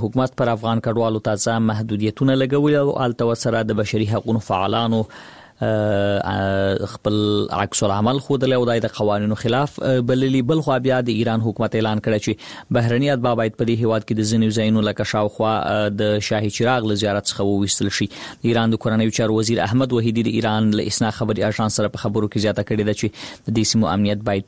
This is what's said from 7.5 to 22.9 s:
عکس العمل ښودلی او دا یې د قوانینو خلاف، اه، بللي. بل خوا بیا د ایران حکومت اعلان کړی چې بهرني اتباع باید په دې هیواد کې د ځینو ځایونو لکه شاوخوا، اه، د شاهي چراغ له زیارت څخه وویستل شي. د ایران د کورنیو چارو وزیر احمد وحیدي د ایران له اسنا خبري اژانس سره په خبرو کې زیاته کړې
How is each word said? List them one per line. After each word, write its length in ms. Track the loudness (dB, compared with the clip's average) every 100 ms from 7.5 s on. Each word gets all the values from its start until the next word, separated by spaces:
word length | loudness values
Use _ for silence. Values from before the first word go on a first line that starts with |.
| -2
عکس 200 | -2 0
العمل 360 | 0 2 0 0 -2
ښودلی 300 | 0 2 2
او 80 | 2
دا 80 | 0
یې 40 |
د 80 | -2 -2
قوانینو 380 | 0 0 0 -2
خلاف، 340 | 0 0 0 -2
اه، 180 | 0 0 2
بللي. 320 | 2 2 2 2
بل 100 | 0 2
خوا 100 | 0 2
بیا 100 | 0
د 140 | 0 0
ایران 200 | 0 0 0
حکومت 320 | -2 -2 0
اعلان 220 | 0 0 0
کړی 120 | 0 0
چې 80 | -4 -8 -16 -2 0
بهرني 320 | 2 2 0
اتباع 180 | 0 0 0
باید 160 | -2 -2
په 100 | -2
دې 100 | 0 0
هیواد 200 | 0 -2
کې 60 | -2
د 20 | 0
ځینو 180 | 2 2 2
ځایونو 260 | 2 2 2
لکه 180 | -2 -2
شاوخوا، 420 | 0 -2 0 0
اه، 360 | 0 0 0 0 0
د 180 | 0 0 0
شاهي 240 | 0 -2 0
چراغ 280 | 0 2 0
له 60 | 0
زیارت 260 | 0 0 -2
څخه 120 | -2 0
وویستل 420 | 0 0 0 -2 -2
شي. 80 | -4 -6 -16 -4
د 20 | 0
ایران 240 | 2 2 0
د 60 |
کورنیو 320 | 0 0 0 0
چارو 200 | 0 2
وزیر 240 | 2 0
احمد 320 | 2 0 2 0
وحیدي 280 | 0 0 0
د 100 | 0
ایران 280 | 0 2 2 2
له 40 | 0
اسنا 200 | 0 -2 -2
خبري 260 | -2 0 -2
اژانس 300 | 0 -2 0
سره 120 | -2 -2
په 80 | -4
خبرو 240 | -2 -2
کې 80 | 0 0
زیاته 220 | -2 -2
کړې 140 | -2 0